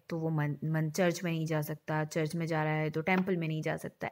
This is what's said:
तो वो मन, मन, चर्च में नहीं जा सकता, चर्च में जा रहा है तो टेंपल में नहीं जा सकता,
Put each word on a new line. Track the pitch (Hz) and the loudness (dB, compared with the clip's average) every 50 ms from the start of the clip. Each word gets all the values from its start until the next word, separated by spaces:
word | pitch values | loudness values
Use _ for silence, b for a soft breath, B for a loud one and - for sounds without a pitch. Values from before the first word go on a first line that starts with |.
| _ - | _ -6
तो | 175 165 | -4 -2
वो | 160 160 | 0 0
मन, | 160 151 147 147 147 143 - | 2 2 2 0 0 -2 -2
मन, | 156 160 156 160 156 | 0 2 2 0 0
चर्च | 151 - 185 175 170 170 - | 2 4 4 4 4 2 0
में | 175 | -2
नहीं | 165 160 160 | 0 0 0
जा | 156 160 156 | 0 0 0
सकता, | 151 156 156 151 - - 156 156 156 | 0 -2 -4 -8 -4 -2 0 0 0
चर्च | 151 - 170 156 151 - | 0 0 0 0 0 0
में | 165 165 | -2 -2
जा | 160 165 156 151 | 0 0 0 2
रहा | 156 156 | 2 2
है | 156 156 156 | 0 0 0
तो | 156 160 | -2 -2
टेंपल | 160 - 185 185 185 190 190 170 | 0 2 2 2 2 2 0 0
में | 165 160 | 0 0
नहीं | 160 156 | -2 -2
जा | 151 156 156 160 | -2 -2 -4 -4
सकता, | - - - - - - | -6 -10 -10 -6 -8 -6